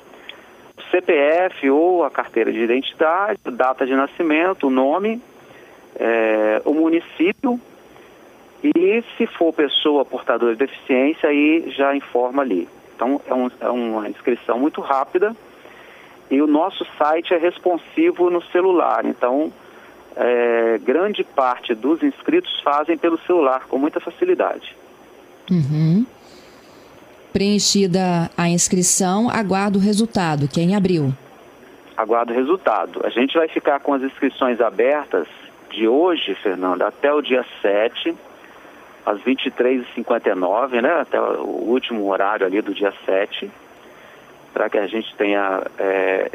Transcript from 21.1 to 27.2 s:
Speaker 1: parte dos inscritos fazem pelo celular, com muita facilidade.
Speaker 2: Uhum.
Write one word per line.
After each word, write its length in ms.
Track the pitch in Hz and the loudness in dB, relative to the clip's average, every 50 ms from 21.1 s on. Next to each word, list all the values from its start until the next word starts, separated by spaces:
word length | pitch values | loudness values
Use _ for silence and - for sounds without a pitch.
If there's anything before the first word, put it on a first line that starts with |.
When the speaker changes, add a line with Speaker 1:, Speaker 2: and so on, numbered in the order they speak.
| 202 190 | -2 -4
Speaker 1:
parte 540 | 185 - - - 131 127 123 - - - 117 | -6 -4 -2 0 0 0 0 -2 -4 -6 -4
dos 260 | 110 113 139 165 147 | -2 0 0 0 0
inscritos 560 | 151 139 - - - 151 151 180 - - - - | 0 -2 -2 -4 -2 0 0 0 0 -2 -6 -4
fazem 360 | - 147 143 147 151 170 170 | -2 -2 0 0 0 -2 -2
pelo 220 | 147 - 170 165 160 - | -2 -2 -2 -2 -2 -2
celular, 420 | - 180 170 143 131 131 127 - | 0 2 2 2 2 0 -2 -4
com 100 | - - | -4 -4
muita 220 | 135 143 160 - 175 | -2 -2 -2 -2 -4
facilidade. 720 | - 175 - - 180 180 180 - 98 87 - - - - - - - - - - - - - - - - - - - - | -8 -10 -8 -4 -2 0 0 0 0 -2 -4 -6 -12 -18 -20 -20 -20 -20 -20 -20 -20 -20 -20 -20 -20 -20 -20 -12 -4 -2
Speaker 2:
Uhum. 540 | 185 170 143 139 151 156 160 160 170 208 254 - - - - - - - - - - - - - - - - - - - - - - - | 0 0 0 0 0 2 2 2 2 2 0 -2 -6 -16 -20 -20 -20 -20 -20 -20 -20 -20 -20 -20 -20 -20 -20 -20 -20 -20 -20 -20 -20 -20